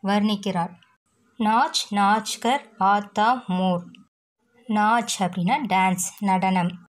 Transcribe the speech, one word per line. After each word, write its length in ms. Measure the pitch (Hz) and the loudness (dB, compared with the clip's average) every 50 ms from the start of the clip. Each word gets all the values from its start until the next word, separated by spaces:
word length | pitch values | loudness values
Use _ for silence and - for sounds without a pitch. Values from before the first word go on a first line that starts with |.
| - | -4
வர்ணிக்கிறார். 720 | 190 202 208 208 214 208 202 202 202 185 175 170 170 - - _ _ _ _ _ _ _ _ _ _ _ - | -2 0 2 2 0 0 -2 -4 -4 -4 -4 -4 -6 -8 -14 _ _ _ _ _ _ _ _ _ _ _ -4
"நாச் 560 | 220 214 220 233 285 320 - - - - 202 | 0 2 2 2 2 0 0 -4 -4 -4 -2
நாச்கர் 720 | 202 202 196 208 220 214 - - - - 233 262 285 - - - - | 0 2 2 2 2 0 -4 -8 -4 -2 0 0 -2 -2 -6 -6 0
ஆத்தா 680 | 190 196 202 208 208 202 - 220 214 233 254 247 - - | 2 2 2 2 0 -4 -2 0 2 2 2 0 -2 -4
மோர்." 380 | 180 185 185 185 180 175 175 175 - - - _ _ _ _ _ _ _ _ _ _ _ _ - | -2 0 0 0 0 -2 -4 -8 -18 -20 -20 _ _ _ _ _ _ _ _ _ _ _ _ -4
நாச் 560 | 214 208 208 214 233 240 226 226 - - 196 | 0 2 2 2 2 2 0 -2 -4 -2 -2
அப்படின்னா 320 | 175 180 185 170 185 254 302 285 196 | -4 -2 -2 -2 0 0 0 -2 0
டான்ஸ், 460 | 185 190 185 185 185 180 - - - - | 0 2 2 2 0 0 -4 -8 -8 -4
நடனம். 680 | 208 196 190 185 185 190 185 185 170 175 175 - - - _ | -2 0 0 2 2 2 0 2 0 -2 -4 -6 -16 -20 _